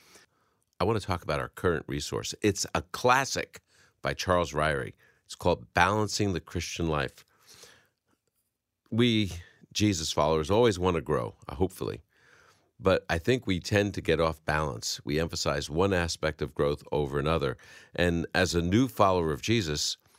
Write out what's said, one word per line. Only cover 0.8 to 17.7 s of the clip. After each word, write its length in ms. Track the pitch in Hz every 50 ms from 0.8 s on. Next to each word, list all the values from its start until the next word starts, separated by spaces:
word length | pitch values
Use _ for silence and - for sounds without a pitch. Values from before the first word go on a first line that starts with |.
I 40 | 90
want 140 | 101 117 101
to 80 | -
talk 160 | - 90 82
about 180 | - - 76 69
our 100 | 64 -
current 340 | - - - 90 82 73 -
resource. 480 | - 67 73 - - - 53 55 - - -
It's 260 | - 104 95 - - - -
a 60 | 82 - -
classic 680 | - - - 127 123 135 135 - - - - - - - - _ _ _ _ _ _ _
by 140 | - 69 73
Charles 380 | - - 98 90 90 85 76
Ryrie. 420 | 73 73 76 78 73 69 60 - - _ _ _ _ _ _
It's 80 | - -
called 400 | - - 90 85 - - - -
Balancing 580 | 90 87 95 104 107 107 101 - - 104 101
the 80 | 90 80
Christian 480 | - - - 90 82 - - - 85 80
Life. 360 | 76 73 67 - - - - _ _ _ _ - - - - - - _ _ _ _ _ _ _ _ _ _ _ _ _ _ _ _ _ _ _ _ _ _ _
We, 420 | 110 110 123 120 113 107 107 87 82 85 - - _ _ - _ -
Jesus 360 | - 107 107 98 80 80 -
followers, 400 | - - 73 78 80 78 78 76
always 280 | 98 113 123 117 98 87
want 180 | 87 92 87
to 60 | 80
grow, 320 | 67 - 73 64 58 53 - _ - -
uh, 80 | -
hopefully. 440 | - 95 87 - - 62 50 50 - - _ _ _ _ _ _ _ _ _ _ _ _ _ _ -
But 240 | 107 95 92 73 - -
I 100 | 85 82
think 280 | - 120 127 127 -
we 140 | 95 95 85
tend 340 | - - 104 101 101 101 87
to 60 | -
get 200 | - - 80 76
off 240 | 82 82 78 - _
balance. 560 | - 76 78 78 71 60 58 - - - - -
We 160 | 60 71 78
emphasize 500 | 85 82 - - - 80 69 73 71 -
one 220 | 73 82 95 101
aspect 500 | 95 87 85 82 - - - 78 76 -
of 100 | 76 67
growth 300 | - - 73 71 73 - - -
over 300 | - 73 73 67 69 73
another. 360 | 69 78 82 80 - 65 60 - - -